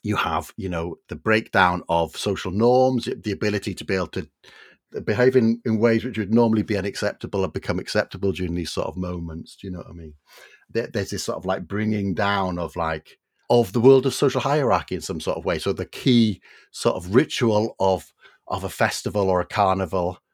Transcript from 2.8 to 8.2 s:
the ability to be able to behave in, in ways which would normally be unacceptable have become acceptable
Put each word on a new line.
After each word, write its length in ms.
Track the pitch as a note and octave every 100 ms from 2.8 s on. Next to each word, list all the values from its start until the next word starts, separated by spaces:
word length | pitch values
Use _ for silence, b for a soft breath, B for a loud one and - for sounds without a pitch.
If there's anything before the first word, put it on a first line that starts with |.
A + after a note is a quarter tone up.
| C3 B2+ A#2
the 260 | G2+ A2
ability 420 | F#2+ G#2+ G2+ G2+ -
to 100 | -
be 100 | F#2+
able 120 | E2+
to 200 | F#2+ D#2+ _ B B B B _ - -
behave 320 | G#2 B2+ C3
in, 240 | A2+ A#2
in 160 | A#2+ A2
ways 240 | A#2 A2+
which 140 | A2+ G#2+
would 160 | G2
normally 300 | A2+ A#2 A2
be 140 | - G2+
unacceptable 640 | G2 - G2+ - - G2
have 120 | F#2+
become 260 | G2 - C#3
acceptable 540 | - G#2+ G2+ F2+